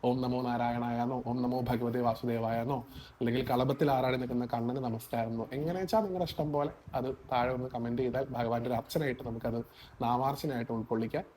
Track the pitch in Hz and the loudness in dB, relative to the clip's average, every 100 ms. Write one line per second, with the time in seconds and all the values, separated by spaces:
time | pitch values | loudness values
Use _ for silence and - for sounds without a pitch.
0 | 123 127 127 123 123 120 120 120 120 117 | 2 2 0 0 0 2 2 0 0 0
1 | 120 127 120 123 123 127 117 120 120 123 | 0 -2 -2 0 0 0 0 2 2 2
2 | 120 113 123 117 113 117 120 135 120 - | 2 2 0 0 0 0 0 -2 -4 -14
3 | - - 117 123 127 123 131 139 151 131 | -18 -2 0 0 2 2 4 4 4 4
4 | 127 127 123 123 120 120 117 127 127 110 | 2 0 0 -2 0 0 0 -2 -2 -4
5 | - 117 113 113 113 131 151 180 185 220 | -2 -2 0 -2 -4 -2 -2 -2 2 2
6 | 208 180 170 - 151 143 147 - - 135 | 2 -2 -2 -2 0 2 0 -4 -6 -4
7 | 127 135 - 127 123 127 127 123 117 120 | -2 -6 -2 2 2 0 -4 -4 -2 0
8 | 123 123 139 123 117 117 123 120 - 160 | 0 0 -2 -2 0 0 0 -2 0 -2
9 | 147 123 123 113 120 117 117 - - - | 0 -2 -6 -4 -2 -2 -4 -12 -20 -4
10 | 120 120 135 143 160 127 113 113 110 113 | 2 4 2 0 -2 -2 -2 -4 0 0
11 | 113 151 190 | 0 -2 -4